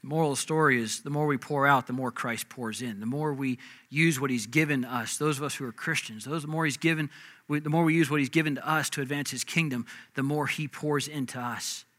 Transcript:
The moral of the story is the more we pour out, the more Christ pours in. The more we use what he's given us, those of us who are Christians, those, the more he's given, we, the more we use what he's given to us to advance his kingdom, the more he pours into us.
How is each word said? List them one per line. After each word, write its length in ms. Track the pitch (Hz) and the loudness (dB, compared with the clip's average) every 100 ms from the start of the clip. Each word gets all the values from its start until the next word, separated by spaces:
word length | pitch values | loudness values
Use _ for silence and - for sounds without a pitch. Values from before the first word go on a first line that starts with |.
The 60 | 131 | -2
moral 240 | 156 156 | 0 2
of 40 | 131 | 0
the 60 | |
story 380 | - 160 156 123 | -2 4 4 4
is 200 | 110 - | 2 -4
the 100 | 147 | -4
more 160 | 143 151 | 0 0
we 120 | 135 | 0
pour 280 | - 143 139 | 0 2 6
out, 220 | 139 120 | 4 2
the 40 | |
more 200 | 127 127 | -4 -4
Christ 360 | - 127 113 - | -4 -6 -4 -8
pours 320 | - 113 107 | -8 -8 -6
in. 180 | 123 101 | -8 -6
The 60 | 110 | -4
more 260 | 139 151 | -2 -2
we 260 | 135 135 123 - - _ | -2 -2 -4 -8 -20 _
use 320 | 139 165 135 | 2 4 4
what 100 | 139 | 0
he's 160 | 123 104 | 0 2
given 380 | 151 156 139 | 2 4 2
us, 320 | 123 123 110 - | 0 -4 -4 0
those 220 | 151 139 | 0 0
of 60 | |
us 120 | 147 - | -4 -6
who 80 | |
are 80 | 127 | -8
Christians, 520 | 110 - 156 - 110 127 | -6 -2 -2 -4 -12 -6
those, 160 | 160 | -6
the 60 | 151 | -2
more 160 | 160 | 0
he's 120 | 160 135 | 0 2
given, 340 | 170 160 147 - - - _ | 2 2 0 -6 -20 -20 _
we, 100 | 147 | -2
the 120 | 151 | 2
more 140 | 160 | 4
we 100 | 165 | 6
use 160 | 165 147 | 6 4
what 100 | 143 | 2
he's 80 | 135 | 2
given 280 | 160 156 135 | 2 2 -2
to 120 | 147 | 0
us 220 | 156 151 | 0 0
to 120 | - | -4
advance 280 | 131 143 139 | -4 -2 -4
his 140 | 127 | -6
kingdom, 420 | - 170 156 123 117 - - | -2 0 0 -2 -6 -12 -10
the 80 | - | -4
more 240 | 139 151 143 | -2 0 -2
he 220 | - 151 | -2 -6
pours 400 | - 151 147 139 | -4 -2 -2 -2
into 320 | 151 127 127 | -4 -6 -6
us. 440 | 123 110 - - - | -6 -6 -6 -8 -12